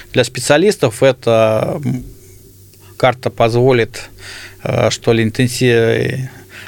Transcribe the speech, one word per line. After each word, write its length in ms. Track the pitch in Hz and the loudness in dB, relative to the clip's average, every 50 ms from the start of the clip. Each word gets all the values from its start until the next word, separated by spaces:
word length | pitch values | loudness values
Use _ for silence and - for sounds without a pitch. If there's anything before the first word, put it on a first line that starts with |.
| - - - | -14 -6 -2
Для 100 | 127 120 | -2 -2
специалистов 800 | 123 - 127 123 - 147 151 175 208 190 - - 123 104 - - | -2 -2 -6 0 2 2 4 4 2 0 2 0 -2 0 2 2
эта, 760 | 135 127 - - 120 117 113 110 110 110 110 - - - - 147 | 2 2 2 0 0 2 4 4 2 2 0 -2 -2 -4 -4 -4
м, 200 | 123 131 127 - - - - - - - - - - - - - - - - - - - - | -4 -6 -6 -8 -12 -18 -20 -20 -20 -20 -20 -20 -20 -20 -20 -20 -20 -20 -20 -20 -18 -6 0
карта 320 | - 127 123 - - 120 | 0 0 0 0 -4 -6
позволит, 800 | - - 120 113 113 120 123 135 131 120 113 107 - - - - - - - - - - - - - - - | -2 0 0 2 2 2 2 4 4 2 0 -2 -4 -14 -18 -18 -20 -20 -20 -20 -18 -18 -20 -20 -18 -12 -8
э, 260 | - 107 - - 110 | -4 -2 0 0 0
что 220 | - - - - 117 | -2 -2 0 0 2
ли, 100 | 113 113 | 2 2
интенси-, 1080 | 113 107 - 131 120 - - 131 123 117 117 113 113 113 113 117 - - 135 131 131 - - - - - - - | -2 0 0 -2 -2 0 0 0 2 2 4 2 2 0 0 -2 -4 -4 -6 -8 -10 -12 -18 -20 -20 -20 -20 -20